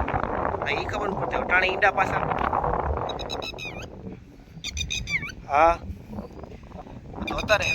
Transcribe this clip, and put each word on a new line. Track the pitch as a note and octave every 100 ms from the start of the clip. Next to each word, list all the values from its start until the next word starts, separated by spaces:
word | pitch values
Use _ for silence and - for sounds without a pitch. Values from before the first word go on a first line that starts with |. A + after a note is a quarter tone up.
| - - - - - -
હા, | -
ઈ | D3 F#3
ખબર | G#3+ G3+
નથી | F3+
પડતી. | E3+ -
ટાણે | - F3+ F#3
ઈંડા | F#3+ G3+ F#3+
પાછા. | F#3+ - - G1+ G1+ - - - - - - - - - C6+ C6+ C6+ C6+ C6+ - - - - - - - - - - - - C6+ - - -
હા. | C#3+ E3 E3+ - - - - - - - - - - - - - - -
તો | -
અત્યારે | - G#3 F3+